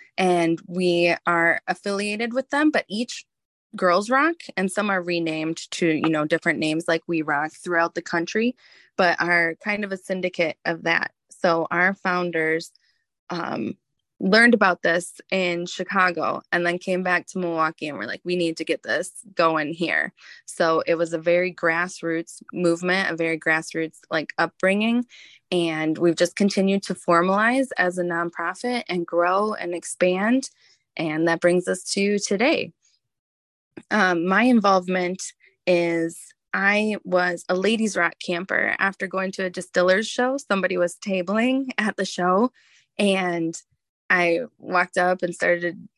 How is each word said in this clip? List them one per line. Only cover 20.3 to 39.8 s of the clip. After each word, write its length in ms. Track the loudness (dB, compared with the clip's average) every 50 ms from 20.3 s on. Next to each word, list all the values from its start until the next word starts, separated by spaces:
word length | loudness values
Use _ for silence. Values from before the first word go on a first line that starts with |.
| -20 -20 _
So 360 | -12 -2 0 2 2 2 2 2
it 100 | 0 0
was 160 | 0 0 -2
a 60 | -4 -4
very 360 | 0 2 2 2 2 -2 -4
grassroots 880 | -2 -2 0 0 0 -2 -4 -6 -8 -6 -4 -4 -4 -6 -10 -16 -20 -20 -12 -6
movement, 560 | -2 0 0 0 0 0 -2 0 0 0 -2
a 80 | -2 -2
very 200 | -2 -2 -2 -2
grassroots, 600 | 0 0 0 0 -2 -4 -6 -6 -6 -6 _ -14 _ -4
like, 220 | -4 -4 -4 -4 -4 -4
upbringing. 680 | -4 -4 _ -2 0 0 2 2 0 0 0 0 -2 _ -10 -20 -20 -20 -20 -20 _ -4
And 460 | -2 0 0 0 -2 -2 -2 -2 0 2
we've 180 | 2 2 4
just 220 | 2 0 0 2 0
continued 460 | 0 2 2 2 2 2 2 0 -2
to 100 | -4 -8
formalize 760 | -6 0 2 2 4 4 4 2 2 2 2 2 2 0 -2 0 0
as 200 | 0 0 0 -2
a 60 | -2
nonprofit 800 | -2 -2 -2 -4 -4 -4 -6 -6 -6 -6 -6 -4 -4 -4 -4 -4 -4
and 180 | -4 -4 -4
grow 500 | -2 0 2 2 2 2 2 0 0 -2
and 180 | -4 -6 -6 -8
expand. 800 | -8 -8 -10 -2 0 2 2 2 2 2 2 2 2 0 -4 _ _ _ _ _ _ _ _ -10
And 320 | -6 -4 -4 -2 0 0 0
that 140 | 0 2
brings 260 | 2 4 4 4 2 0
us 160 | -4 -4 -4 -6 -2
to 240 | 0 0 2 0 0
today. 520 | -2 -2 -2 0 2 2 2 0 -4 -8 -12 _ _ _ _ _ _ _ _ _ _ _ _ _ _ _ _ _ _ _ -20 -20 -10 -2
Um, 340 | 0 2 2 2 2 0 0
my 180 | 2 2 4 4
involvement 920 | 6 4 6 6 6 4 4 2 0 -2 -2 -2 -2 -4 -6 -10 -14 -14 _ _ _ _ _ 0 2
is 640 | 2 2 2 2 0 0 -2 -2 -6 -10 -20 -20 _ _ _ -8 -4
I 420 | 0 2 2 2 2 2 0 -2 -4 -4
was 400 | 0 0 2 2 2 -2 -4 -4 -2
a 60 | -2
Ladies 420 | 0 2 0 2 2 0 0 0 0
Rock 220 | 0 0 -2 -6 -6
camper. 480 | -6 -4 -4 -2 -2 -2 0 0 0 0 0
After 260 | -2 -2 -2 -4 -8 -6
going 260 | -4 -4 -4 -4 -4
to 120 | -4 -6
a 40 | -6
Distillers 580 | -4 -8 -10 -2 0 2